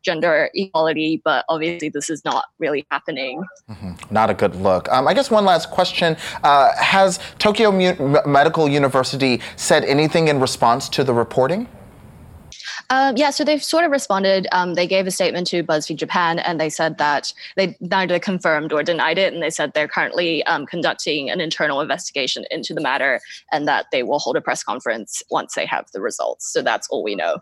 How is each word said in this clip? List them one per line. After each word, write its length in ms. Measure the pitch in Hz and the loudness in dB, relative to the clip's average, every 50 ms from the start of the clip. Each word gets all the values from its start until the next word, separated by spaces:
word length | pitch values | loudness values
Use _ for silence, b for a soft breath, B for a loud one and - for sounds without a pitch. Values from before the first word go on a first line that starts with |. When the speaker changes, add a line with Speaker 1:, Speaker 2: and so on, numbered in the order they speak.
| - | -2
Speaker 1:
gender 460 | 185 170 160 165 175 156 151 151 - - | -2 -2 0 2 2 2 2 0 0 -2
equality, 680 | - 196 190 - 160 160 160 156 156 156 156 160 - _ | -6 -6 -2 0 0 0 2 0 0 0 -2 -2 0 _
but 200 | 160 147 123 - - | 0 0 0 0 -2
obviously 400 | 160 156 156 170 170 170 156 160 | -2 -2 -2 -4 -4 -4 -8 -6
this 220 | 151 143 143 - | -6 -6 -6 -6
is 140 | 160 143 _ | -8 -6 _
not 220 | 160 123 - - - _ _ | -4 -2 -2 -4 -6 _ _
really 260 | 170 139 151 135 - _ | -4 -4 -4 -4 -4 _
happening. 540 | 147 143 _ - 160 131 135 131 127 156 190 180 - - _ - | -6 -6 _ -8 -8 -6 -8 -8 -8 -10 -10 -12 -16 -20 _ -18
Speaker 2:
Mm-hmm. 220 | 107 90 110 92 85 - - - | -16 -12 -12 -12 -12 -12 -12 -2
Not 160 | 104 110 110 113 | 2 2 2 2
a 60 | 101 | 2
good 220 | 92 110 95 82 | 2 0 0 0
look. 320 | 92 95 98 92 90 - - | 0 2 2 2 2 2 2
Um, 160 | - 131 139 | 2 2 4
I 80 | 143 185 | 4 2
guess 160 | 262 269 - | 2 2 2
one 140 | 233 214 202 | 2 4 4
last 260 | 190 180 160 160 - | 4 4 2 0 -2
question. 460 | - - 180 - - - 180 165 160 160 B B B B | 0 0 0 0 0 0 0 0 0 -2 B B B B
Uh, 300 | - 151 143 139 - - - | 4 6 6 8 6 4 4
has 440 | - - - - 190 196 190 185 - B B B - | 2 0 2 4 4 4 4 2 -2 B B B 0
Tokyo 320 | - 214 202 240 226 208 | 0 2 4 4 4 4
Mu-, 240 | 190 190 185 185 180 - 139 139 143 | 4 4 2 2 2 0 0 4 4
M-, 0 | 151 - | 4 4
Medical 420 | 143 143 139 143 160 160 160 156 143 | 6 6 6 6 6 4 4 2 4
University 720 | 139 147 143 131 123 131 127 - - 135 135 131 120 113 B B B | 4 4 2 4 4 2 2 2 0 0 2 2 2 0 B B B
said 300 | B - - 175 151 - | B 2 4 4 4 4
anything 420 | - 139 147 156 151 - 170 160 | 4 2 2 2 4 2 2 4
in 140 | 151 147 135 | 4 4 2
response 480 | 131 127 - - 131 117 120 135 - - | 2 0 2 2 4 4 4 2 -2 -4
to 140 | - - 135 | -2 0 0
the 100 | 127 120 | 2 2
reporting? 540 | 120 117 - - 135 127 139 170 214 247 - - - - - - - - - - - - - - - - - B B B B B B B _ | 2 0 2 2 2 2 2 0 -2 -4 -10 -14 -20 -20 -20 -20 -20 -20 -20 -20 -20 -20 -20 -20 -20 -20 -20 B B B B B B B _
Speaker 1:
Um, 240 | 262 262 269 269 247 | 2 2 2 2 2
yeah, 140 | 240 294 285 | 2 2 2
so 140 | 277 320 302 | 2 0 0
they've 180 | 294 302 285 | 0 0 0
sort 220 | - - - 320 339 | 0 0 2 2 2
of 80 | 320 | 2
responded. 560 | 277 269 - - 202 196 196 190 196 190 185 - | 0 0 0 0 -2 0 2 2 2 2 0 0
Um, 240 | - 180 180 180 170 | 0 0 0 0 0
they 120 | 175 180 | -2 0
gave 200 | 175 190 190 190 | 0 0 0 0
a 60 | 190 | -2
statement 340 | 185 - 190 160 113 175 180 - | -2 0 0 0 0 -2 -4 -2
to 140 | - 175 | -2 -2
BuzzFeed 320 | 160 147 160 156 151 - 160 | 0 0 -2 -2 -2 -4 -6
Japan, 460 | 147 156 147 - 180 175 165 170 170 | -6 -6 -2 0 0 2 2 0 0
and 200 | - 175 170 151 | -2 -4 -2 -2
they 80 | 160 156 | -4 -4
said 300 | - - 165 160 - - | -2 -2 -2 -2 0 0
that 340 | 147 147 147 135 - - B B B B B | 0 2 2 0 -2 -6 B B B B B
they 220 | 190 190 180 - _ | -2 -2 -2 -4 _
neither 380 | - 175 196 190 185 - 175 175 | -6 -2 0 0 0 0 -2 -2
confirmed 540 | - - 185 175 - 170 156 151 151 156 | -2 -2 -4 0 0 0 0 0 0 -2
or 100 | 151 151 | -2 -2
denied 340 | 143 175 170 156 127 160 165 | 0 0 0 0 0 0 2
it, 160 | 185 190 170 | 2 0 0
and 80 | - 170 | 0 -2
they 100 | 160 156 | -4 -4
said 220 | 160 - 151 135 - | -2 -2 -4 -2 0
they're 120 | 151 151 | -2 -2
currently, 560 | 147 - 180 156 - - - 180 165 165 147 - | 0 -2 -2 -2 -2 -2 -2 0 0 0 0 0
um, 200 | - 165 143 139 | 0 -2 -2 -4
conducting 640 | - - 175 156 165 - - - 175 151 151 139 113 | -6 -6 -2 -2 -2 -2 -2 -4 -4 -4 -4 -4 -4
an 100 | - 185 | -4 -4
internal 400 | 160 160 - - 165 147 143 139 | -4 -6 -2 -2 -2 0 0 -2
investigation 640 | 156 123 135 185 - - _ 143 131 123 - 123 - - | -2 -2 -4 -6 -6 -8 _ -4 -4 -4 -6 -8 -8 -8
into 240 | - 160 - - 160 | -8 -8 -8 -8 -6
the 60 | - | -4
matter, 400 | 147 127 135 135 127 139 123 107 B B B B B B | -2 -2 -2 0 0 0 -2 -2 B B B B B B
and 160 | 143 147 147 147 | -4 -2 0 0
that 180 | 139 113 - _ | 0 -2 -2 _
they 100 | - 135 | -2 -2
will 160 | 123 101 139 147 | -2 0 -2 -2
hold 180 | - - 135 | -2 -2 -4
a 40 | 156 | -2
press 240 | - - 127 - - | -2 -2 -4 -4 -4
conference 580 | - 104 135 - 123 110 113 104 - - - - _ | -6 -8 -6 -4 -4 -4 -4 -6 -10 -12 -12 -8 _
once 240 | - 151 - - - | -4 -4 -4 -4 -6
they 120 | - - | -6 -4
have 200 | - - - - _ | -2 -4 -6 -6 _
the 80 | _ 98 | _ -6
results. 520 | 98 113 - - 58 60 - _ - - | -6 -6 -4 -4 -4 -4 -4 _ -10 -4
So 100 | - 165 | -4 -2
that's 260 | 139 123 113 101 - - | 0 0 -2 -2 -4 -6
all 160 | - 127 85 | -6 -4 -4
we 100 | 107 104 | -4 -4
know. 220 | 87 78 85 78 - | -2 -2 -2 -4 -4